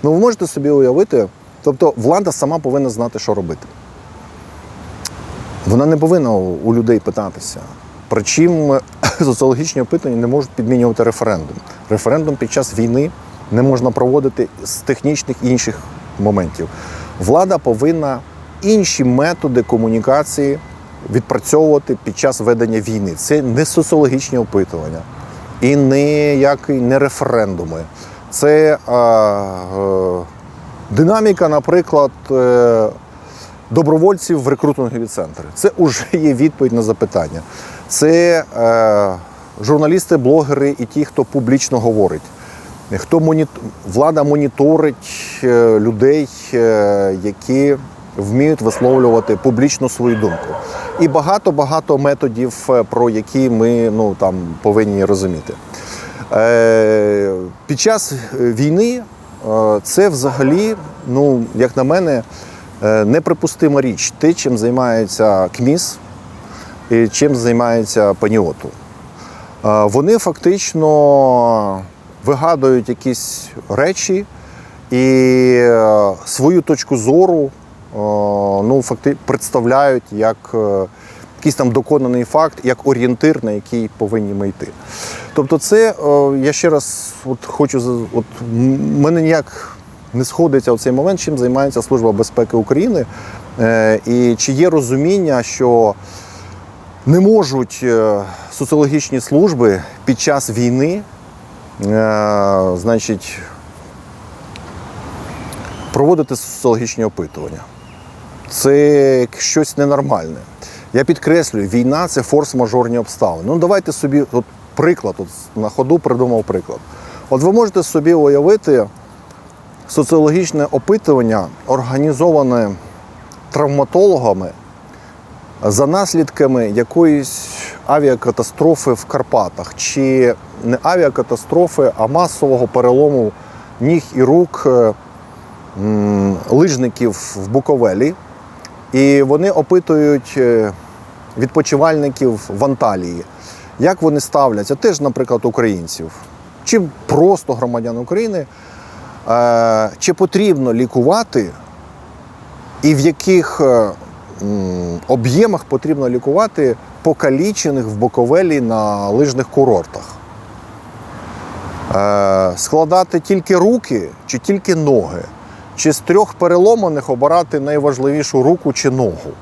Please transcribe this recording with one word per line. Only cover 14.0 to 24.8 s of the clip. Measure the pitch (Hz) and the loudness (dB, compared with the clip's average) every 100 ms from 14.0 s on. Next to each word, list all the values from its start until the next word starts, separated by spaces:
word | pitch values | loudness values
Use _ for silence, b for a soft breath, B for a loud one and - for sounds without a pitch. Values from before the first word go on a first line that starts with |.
| 123 143 135 117 120 - | 2 2 0 -2 -6 -6
з | - - | -12 -8
технічних | - 127 143 151 - 127 | -6 -2 -2 -4 -6 -4
і | 123 | 0
інших | 123 - - - - - - | 0 -2 -8 -14 -18 -18 -4
моментів. | 101 101 85 - 82 B B B B B | 0 0 -4 -6 -10 B B B B B
Влада | 95 151 190 175 | 2 2 2 0
повинна | 131 110 143 165 147 123 131 - - - | 0 0 0 0 -4 -6 -10 -20 -20 -6
інші | 196 214 185 - | 2 2 2 0
методи | 127 123 156 170 147 123 | 2 2 0 -2 0 0
комунікації | 110 117 113 113 104 135 147 - 139 143 - - - - - | 2 0 2 0 2 2 0 -2 -2 -2 -8 -20 -20 -18 -4
відпрацьовувати | 110 - - - 151 156 147 - 123 | -4 -2 -4 2 2 4 2 0 -6
під | - - | -6 -2
час | 139 127 | -2 0
ведення | 113 113 117 110 | 0 2 0 -2
війни. | 104 110 98 82 | -2 -4 -4 -6
Це | - 151 | -2 0
не | 131 117 156 | 0 0 0
соціологічні | - 156 160 139 131 - 127 | 0 2 2 2 0 -2 -4
опитування | 110 101 90 85 | 0 -2 -2 -6